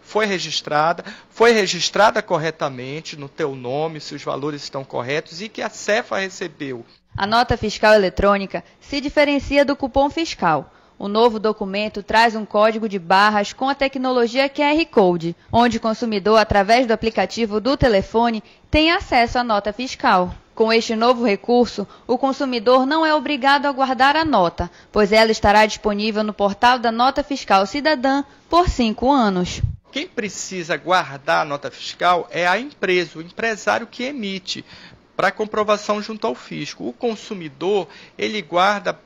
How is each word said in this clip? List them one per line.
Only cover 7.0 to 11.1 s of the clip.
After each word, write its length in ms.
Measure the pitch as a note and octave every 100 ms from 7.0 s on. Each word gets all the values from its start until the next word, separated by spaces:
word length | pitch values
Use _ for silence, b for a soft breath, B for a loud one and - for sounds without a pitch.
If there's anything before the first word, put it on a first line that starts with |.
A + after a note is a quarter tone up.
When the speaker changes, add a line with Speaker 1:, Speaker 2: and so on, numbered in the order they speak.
| _ -
Speaker 2:
A 100 | G3
nota 300 | A3 A#3+ A#3+
fiscal 380 | G#3+ - A3
eletrônica 680 | G#3+ F#3+ - G3 G3+ G3 E3+ - b
se 200 | - C#4+
diferencia 640 | C#4 C#4+ C#4+ C#4+ A#3+ C#4
do 100 | C#4
cupom 340 | C#4 C4+ C4+ C#4
fiscal. 640 | C#4+ E4 - F3+ D3+ C#3+ b b b
O 120 |
novo 320 | G3+